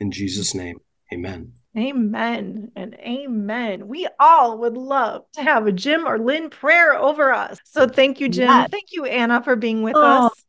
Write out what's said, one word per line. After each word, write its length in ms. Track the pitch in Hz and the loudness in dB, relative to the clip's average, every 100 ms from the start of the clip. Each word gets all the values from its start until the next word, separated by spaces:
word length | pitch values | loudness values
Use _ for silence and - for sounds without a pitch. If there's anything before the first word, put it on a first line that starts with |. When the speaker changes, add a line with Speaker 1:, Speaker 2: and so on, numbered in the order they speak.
Speaker 1:
In 100 | 101 | -8
Jesus' 440 | 92 98 95 90 | -6 -6 -4 -6
name, 240 | 98 87 85 _ _ - | -6 -8 -14 _ _ -14
amen. 400 | 87 90 87 - - _ 220 | -10 -10 -12 -16 -20 _ -6
Speaker 2:
Amen 920 | 254 277 214 220 233 233 190 208 208 - | -4 -2 -2 -2 -4 -4 -8 -12 -14 -14
and 180 | 185 | -14
amen. 920 | - 240 254 285 220 202 233 233 185 202 | -14 -10 -10 -6 -6 -4 -6 -6 -8 -10
We 180 | 294 359 - | -8 -6 4
all 380 | 302 330 240 220 | 6 6 4 0
would 180 | 240 240 | -4 -4
love 480 | 262 277 226 - - | -4 -2 -2 -6 -14
to 100 | 311 | -4
have 240 | 269 262 214 | 0 2 0
a 60 | |
Jim 340 | 185 269 320 302 | -2 -2 -2 -2
or 140 | 220 | -4
Lynn 280 | 233 311 320 | -2 -4 -6
prayer 460 | - 277 339 330 | -4 2 4 4
over 380 | 269 269 302 269 | 2 0 2 2
us. 260 | 220 - 190 | 0 -4 -12
So 240 | _ 302 262 | _ 2 2
thank 320 | - 269 262 | 4 2 2
you, 80 | 269 | -4
Jim. 180 | 180 247 | 0 4
Speaker 3:
Yes. 220 | 254 - | 4 4
Speaker 2:
Thank 220 | 403 392 | -6 -10
you, 140 | 370 277 | -8 -4
Anna, 360 | 247 233 240 | -2 0 0
for 140 | 247 247 | 0 0
being 260 | 233 226 | 0 -2
with 120 | 220 302 | 0 4
Speaker 3:
Oh, 300 | 294 262 240 | 6 6 4
Speaker 2:
us. 180 | - | 0